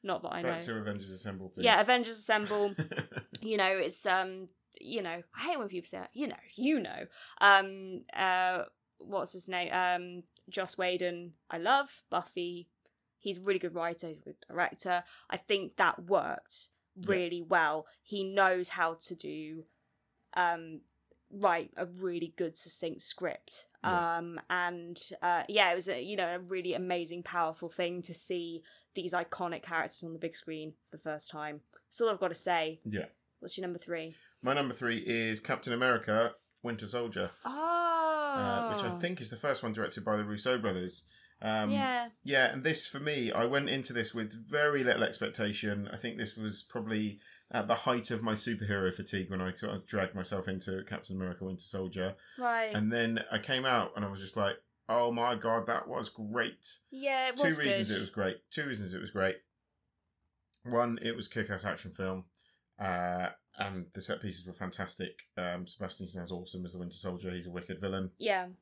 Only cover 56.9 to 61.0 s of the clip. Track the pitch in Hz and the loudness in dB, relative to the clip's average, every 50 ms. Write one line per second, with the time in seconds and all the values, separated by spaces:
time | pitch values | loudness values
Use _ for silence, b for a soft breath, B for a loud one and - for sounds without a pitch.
56.9 | - 262 269 277 269 262 262 262 247 254 285 269 - 151 147 139 - 196 202 214 | -12 -2 0 2 4 4 2 2 2 4 4 4 4 4 4 2 4 2 2 2
57.9 | 208 185 107 - - 110 98 95 95 - _ _ - 156 147 143 123 107 101 90 | 0 0 -2 -4 -2 0 0 0 0 -2 _ _ -6 -4 -4 -4 -4 -4 -4 -4
58.9 | 92 92 87 - - 101 95 95 92 - _ _ _ _ _ _ _ _ _ _ | -6 -6 -8 -4 0 2 2 2 2 -2 _ _ _ _ _ _ _ _ _ _
59.9 | _ _ _ _ _ _ _ _ _ _ _ _ - _ _ 120 123 117 120 120 | _ _ _ _ _ _ _ _ _ _ _ _ -20 _ _ 2 4 4 4 4
60.9 | 117 117 | 2 0